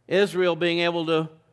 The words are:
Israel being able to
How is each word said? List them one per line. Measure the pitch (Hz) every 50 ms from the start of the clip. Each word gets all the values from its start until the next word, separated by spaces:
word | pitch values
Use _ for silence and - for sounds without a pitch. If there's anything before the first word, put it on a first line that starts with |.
| _ -
Israel | - 190 208 180 160 180 185 175 165
being | 156 175 170 170 170
able | 170 170 170 170 165
to | 160 165 156 160 156 - - _ _